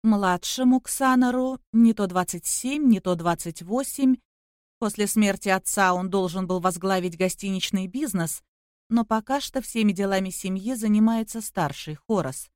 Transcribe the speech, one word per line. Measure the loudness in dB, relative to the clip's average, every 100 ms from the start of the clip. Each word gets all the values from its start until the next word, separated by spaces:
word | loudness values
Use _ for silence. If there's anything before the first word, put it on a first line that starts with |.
Младшему | 2 2 2 0 -4 0 2 2
Ксанору | 0 -2 2 4 2 0 -4 -6 _
не | 6 6
то | 4 0
двадцать | 0 -2 -4 -6
семь, | -4 -2 0 4
не | 4
то | 2 -2
двадцать | 0 -2 -4 -12
восемь. | -6 -4 -4 0 2 2 _ _ _ _ _ _
После | -4 -2 0
смерти | 2 2 0 0
отца | 0 0 0 2
он | 2 0
должен | 0 0 -4 -2
был | 0
возглавить | 0 -2 -2 -2 -2 -2
гостиничный | -2 -2 -6 -4 -4 -4 -4
бизнес, | -6 -4 -2 -4 -6 _ _ _ _ _
но | 0
пока | 2 -2 0 -4
что | -2 -8
всеми | -6 0 0
делами | 2 0 0 -2
семьи | -8 -6 -6 -4
занимается | -4 2 4 4 2 -4 -8
старший | -8 -4 -4 -4 -12 -12
Хорас. | _ -2 -2 -6 -14